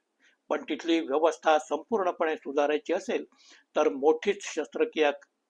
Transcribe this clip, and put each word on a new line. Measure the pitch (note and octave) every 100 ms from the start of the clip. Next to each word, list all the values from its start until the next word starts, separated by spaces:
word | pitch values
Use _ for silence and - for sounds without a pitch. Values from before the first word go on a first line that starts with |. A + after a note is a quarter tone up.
| _ _ _ _ _
पण | D3+
तिथली | C3+ D3 E3+ E3
व्यवस्था | C3+ C#3+ D#3+ - D#3+ D#3
संपूर्णपणे | - D3 - A3+ F3+ E3+ E3 D3
सुधारायची | - C#3 D3 D3+ -
असेल | F3+ G#3 F3 - _ - - _ -
तर | D3+
मोठीच | C#3 C#3+ D#3 G3+ G3
शस्त्रक्रिया | - - C#3+ D3+ D#3 D#3+ D3 C#3 - _